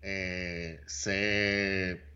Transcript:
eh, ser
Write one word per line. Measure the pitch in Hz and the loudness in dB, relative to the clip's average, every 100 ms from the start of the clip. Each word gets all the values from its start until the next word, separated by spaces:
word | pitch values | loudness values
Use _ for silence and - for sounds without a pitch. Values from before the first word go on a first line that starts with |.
eh, | 98 98 92 92 90 87 82 80 - | -6 -2 -2 -2 -4 -4 -6 -10 -10
ser | - 104 98 104 104 101 101 98 95 92 87 - | -6 0 2 4 4 4 4 2 2 0 -2 -8